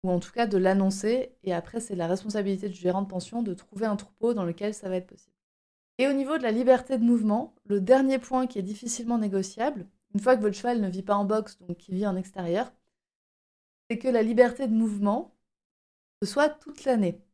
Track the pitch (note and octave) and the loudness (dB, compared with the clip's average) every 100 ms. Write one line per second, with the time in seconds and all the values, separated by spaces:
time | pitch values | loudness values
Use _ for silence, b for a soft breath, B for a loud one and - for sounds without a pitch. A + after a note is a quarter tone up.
0 | F#3 F3+ - - A#3 G3 F#3 F#3+ F#3+ F#3+ | 0 -2 -2 -2 0 2 4 4 2 0
1 | G#3 B3 B3+ _ F#3+ F3 - A#3 A3+ F#3 | 0 -2 -2 _ -4 -4 -4 -10 -8 -4
2 | E3 F#3+ G#3 G#3+ G3 F#3+ G3 F3+ F3+ F#3 | -2 -2 -2 -4 -2 -2 -6 -4 -2 0
3 | G3 F#3+ F3+ A#3 A3 F3 - G3 A3 G#3 | -2 -6 -6 -6 -6 -6 -12 -6 -4 -4
4 | - _ A#3 A#3 F3 E3+ G3+ G#3 F#3+ F#3 | -8 _ -2 0 -2 -4 -6 -6 -6 -6
5 | F#3 - _ _ _ _ _ _ _ - | -6 -20 _ _ _ _ _ _ _ 0
6 | C4+ C#4 C4+ D#4 B3 A3 B3 B3+ B3+ A#3+ | 2 2 0 -2 0 2 6 4 4 0
7 | A#3 A#3+ G#3+ G#3+ - _ - G3+ F#3+ C4 | 4 4 2 0 -2 _ -4 -2 6 6
8 | C4+ C4+ B3+ B3+ B3+ G#3+ F#3+ G#3 A#3+ - | 6 0 0 -2 -2 -4 -8 -8 -10 -8
9 | A#3 A#3 G#3+ F#3+ F#3+ - B3 C4 F3 _ | -2 -2 0 -2 -4 -4 -4 -4 -14 _
10 | _ G3+ G3+ B3+ G#3 G3+ A#3+ A#3+ G3 F#3 | _ 0 4 4 4 -2 -2 0 -2 -4
11 | F#3+ G3+ G3+ G#3+ G#3+ - F3+ F3 - F#3 | 0 0 2 -2 -4 -16 -12 -12 -6 -4
12 | G#3 F#3 F#3+ F#3+ E3+ F3+ B3 _ _ _ | -2 -2 -6 -8 -2 -2 -2 _ _ _
13 | _ _ _ _ _ _ _ _ _ A#3 | _ _ _ _ _ _ _ _ _ -4
14 | B3+ A#3+ A3 A#3 B3 B3 C4+ A3 A3+ G#3 | 0 2 2 6 4 4 -2 0 0 0
15 | G3+ A3+ F4 _ _ _ _ _ _ _ | 0 -2 -6 _ _ _ _ _ _ _
16 | _ _ G3 C4+ D4+ D4+ - - C4+ A#3+ | _ _ -4 2 2 0 -18 -6 0 2
17 | F#3+ G3 _ | 2 -2 _